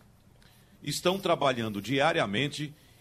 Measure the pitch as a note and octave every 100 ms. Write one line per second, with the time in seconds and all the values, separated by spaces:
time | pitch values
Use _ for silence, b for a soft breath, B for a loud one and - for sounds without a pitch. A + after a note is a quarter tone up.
0 | - - - - b b b b - D3
1 | F3+ G3 F#3 E3 C#3 B2 A2 G2+ G2+ C3+
2 | D3 E3+ G#2+ G2+ C#3+ C#3+ D3+ b b b